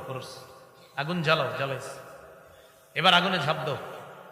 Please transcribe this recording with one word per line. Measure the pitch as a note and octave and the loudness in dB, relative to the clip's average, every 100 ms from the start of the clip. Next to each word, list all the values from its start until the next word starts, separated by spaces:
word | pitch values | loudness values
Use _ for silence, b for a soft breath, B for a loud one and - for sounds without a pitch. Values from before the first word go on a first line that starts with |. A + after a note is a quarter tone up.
| - | -6
করস। | B2+ - - - - - - - - | -8 -8 -14 -16 -20 -20 -20 -10 -6
"আগুন | D3 F3+ | -2 0
জ্বালাও।" | D3+ D#3+ C3 - | 4 4 2 0
জ্বালাইস। | C3+ B2+ - - - - - - - B B B - C#3+ | -2 -2 -6 -12 -14 -18 -18 -20 -20 B B B -6 4
"এবার | F3+ | 8
আগুনে | F3 F#3 F#3 | 8 6 2
ঝাঁপ | C#3+ - C#3+ | 2 0 0
দাও।" | B2+ - - - - - | -4 -6 -12 -14 -16 -18